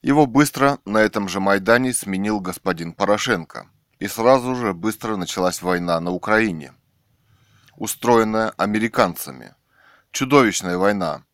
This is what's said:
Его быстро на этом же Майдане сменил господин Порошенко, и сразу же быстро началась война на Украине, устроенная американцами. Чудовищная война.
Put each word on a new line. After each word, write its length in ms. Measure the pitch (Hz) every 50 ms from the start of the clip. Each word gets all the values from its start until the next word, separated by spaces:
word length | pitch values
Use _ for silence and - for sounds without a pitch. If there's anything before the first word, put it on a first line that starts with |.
Его 240 | - 131 139 151 151
быстро 520 | 127 113 143 147 135 - 131 135 139 139 - _
на 140 | 98 104 110
этом 280 | 107 104 - 110 101 92
же 120 | 85 98
Майдане 520 | 95 98 98 101 95 110 117 123 131 127
сменил 460 | 120 - - 98 95 92 101 107 107 104
господин 540 | 92 92 90 - _ 95 90 80 85 82
Порошенко, 760 | 82 - 101 98 104 104 - 131 113 87 78 _ - - 50 _ _ _ _ _ _ _
и 80 | -
сразу 480 | 101 - - 113 123 131 131 120 127 127
же 180 | 123 120 104
быстро 440 | 95 85 87 110 107 - - 113 107
началась 460 | 98 87 - - 95 90 92 87 -
война 360 | 87 90 90 90 87 87 85 82
на 120 | 85 87
Украине, 640 | 90 87 - 107 107 110 113 107 87 78 71 67 67 _ _ _ _ _ _ _ _ _ _ _ _ _ _ _ _ _ _ _ _
устроенная 760 | _ 110 110 - _ - 117 120 117 110 110 110 110 110 110
американцами. 1040 | - - 95 104 107 107 110 117 - 127 113 90 82 - - 71 67 64 55 - _ _ _ _ _ _ _ _ _ _ _ _
Чудовищная 640 | - - 135 131 143 143 127 107 90 - - 90 90
война. 480 | 90 95 101 104 98 90 80 71 65 _ _